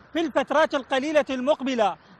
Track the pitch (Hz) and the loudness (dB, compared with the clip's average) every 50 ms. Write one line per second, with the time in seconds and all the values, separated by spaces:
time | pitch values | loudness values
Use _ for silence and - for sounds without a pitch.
0 | - - - 311 339 285 - 302 262 - 262 302 320 - - 277 233 - 269 262 | -16 -8 -4 -4 -2 -2 0 -2 0 2 2 2 2 2 0 -4 -4 -2 -2 -2
1 | 262 311 311 302 262 - 262 254 247 277 320 - 262 269 262 233 214 190 160 - | 0 0 2 0 0 0 -2 -4 0 0 0 0 0 -4 0 0 0 0 0 -4
2 | _ - - - | _ -20 -20 -10